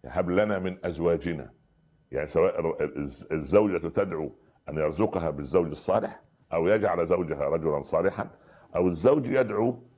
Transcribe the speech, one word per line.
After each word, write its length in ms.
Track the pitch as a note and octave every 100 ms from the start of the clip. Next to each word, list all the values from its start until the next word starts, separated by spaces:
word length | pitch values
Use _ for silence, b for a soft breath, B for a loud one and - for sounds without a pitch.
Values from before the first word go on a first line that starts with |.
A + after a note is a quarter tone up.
| C2
"هب 220 | F2+ F2+
لنا 280 | F#2 G#2+ G2
من 280 | F#2 F#2 F2+
أزواجنا"، 640 | D#2 E2+ E2+ E2+ D#2+ A#1+ _ _ _ _ _ _
يعني 140 | C2 D2+
سواء 340 | E2 F2 E2+
الر-، 240 | E2 - D2+ D2
الز-، 360 | C#2+ C#2 -
الزوجة 560 | D#2+ C#2 G2+ G#2+ F2 E2
تدعو 440 | G#2 G2 E2 D2 - b b -
أن 80 | D2+
يرزقها 540 | D#2 D#2 G#2+ F2+ E2
بالزوج 360 | C#2+ C2+ F2 E2
الصالح 540 | D2+ - G2+ - - _ _ _
أو 140 | E2+ E2
يجعل 400 | G#2+ G2+ F2 E2
زوجها 420 | F2+ E2 D2 C#2+
رجلاً 340 | E2 D#2 D2
صالحاً، 480 | - D#2+ F#2 F#2+ - - B B B -
أو 120 | F2+
الزوج 380 | E2 A2+ D3 B2
يدعو 560 | C3 A2+ G#2 A#2 B2 -